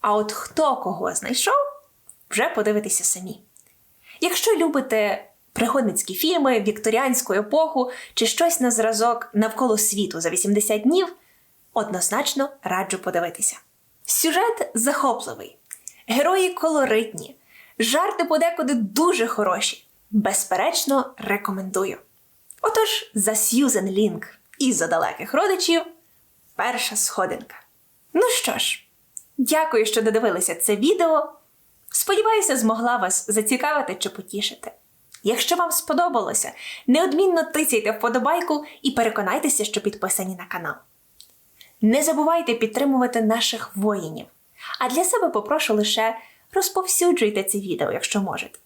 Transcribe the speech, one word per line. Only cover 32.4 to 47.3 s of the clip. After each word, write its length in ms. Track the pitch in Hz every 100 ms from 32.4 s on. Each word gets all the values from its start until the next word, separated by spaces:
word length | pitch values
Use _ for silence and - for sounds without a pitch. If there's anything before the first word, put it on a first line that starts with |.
| - 262
змогла 400 | 220 220 233 240
вас 340 | 185 185 -
зацікавити 640 | 214 214 254 294 302 -
чи 140 | 214 202
потішити. 640 | 196 190 196 208 - - - _ _ _ -
Якщо 340 | 196 247 - 349
вам 160 | 339
сподобалося, 800 | - - 294 349 240 190 - - - - - -
неодмінно 560 | 262 359 294 381 339
тицяйте 480 | 320 302 311 226 214
вподобайку 760 | 226 233 240 247 339 349 302 294 -
і 80 | -
переконайтеся, 760 | 262 226 220 190 202 302 -
що 160 | 208 -
підписані 560 | 202 - 190 - 185 185
на 80 |
канал. 300 | 180 185 160 - _ _ _ _ - _ _ _ - _
Не 220 | 214 254
забувайте 520 | 320 302 311 277 -
підтримувати 680 | 233 220 233 285 262 247 240
наших 540 | 220 226 - 226 - 196
воїнів. 500 | 208 202 160 156 - _ _ _ - -
А 80 | 254
для 160 | 262
себе 240 | 359 480 359
попрошу 460 | 214 208 311 -
лише 420 | 214 208 - 220 226 - _ _
розповсюджуйте 920 | 381 381 - 370 - 349 349 220